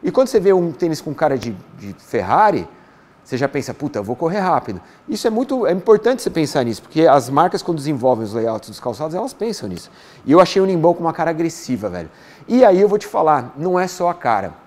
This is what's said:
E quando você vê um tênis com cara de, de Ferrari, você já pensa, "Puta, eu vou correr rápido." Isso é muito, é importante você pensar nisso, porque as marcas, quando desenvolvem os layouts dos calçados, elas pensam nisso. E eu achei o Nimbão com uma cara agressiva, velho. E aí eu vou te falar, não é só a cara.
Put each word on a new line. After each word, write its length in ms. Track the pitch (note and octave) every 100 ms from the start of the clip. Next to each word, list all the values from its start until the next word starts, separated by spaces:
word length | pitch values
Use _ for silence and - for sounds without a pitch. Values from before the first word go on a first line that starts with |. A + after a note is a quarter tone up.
E 80 | E3
quando 160 | G3+ C4
você 140 | A3+
vê 120 | F#3+
um 200 | F#3+ F3
tênis 280 | D3+ F3 D3+
com 140 | -
cara 240 | C#3+ D#3 C3+
de, 160 | A#2 F#2+ - -
de 160 | G2+ F#2+
Ferrari, 680 | - A#2+ F#2 C#3+ G#3+ D3+ E2 - - _ _ _
você 140 | - B2+
já 120 | C3+
pensa, 260 | D3 B2+
"Puta, 240 | A#2 C#3+ A2
eu 60 |
vou 100 | G2+
correr 240 | A#2+ E3 G3+
rápido." 420 | F#3 D3 - F#2 - _ -
Isso 180 | G#3+ A3+
é 40 |
muito, 360 | A3 B3+ C4 G3
é 60 |
importante 500 | F#3 G3+ G#3 A3+ B3+
você 80 | -
pensar 340 | - D3+ D3
nisso, 160 | A#2 A2
porque 260 | - D#3 D#3+
as 200 | C#3 B2
marcas, 320 | C#3 F3 F#3
quando 180 | - E3
desenvolvem 460 | C#3+ C#3+ B2+ A#2
os 80 | A2
layouts 380 | A2+ A2+ A2 -
dos 80 | G#2
calçados, 380 | B2+ G2+ D#3 E3+
elas 160 | B3
pensam 360 | - A3 G#3+ G2+
nisso. 220 | F2+ - - - -
E 60 | -
eu 80 | D#3+
achei 240 | F3+ G3
o 20 |
Nimbão 300 | F#3+ F#3 E3
com 60 | E3+
uma 120 | E3+
cara 180 | D#3+ D#3+
agressiva, 580 | D#3+ E3+ - - - G#2
velho. 200 | F2+ D#2+ - - - -
E 180 | A#3+
aí 160 | A#3+ F#3
eu 80 | G3+
vou 100 | G#3
te 80 | -
falar, 440 | G#3+ D#3+ D3 B2 C#3
não 240 | E3+ F3+
é 80 | F3+
só 200 | - F3
a 60 |
cara. 400 | E3+ - G#2+ F#2+ D2+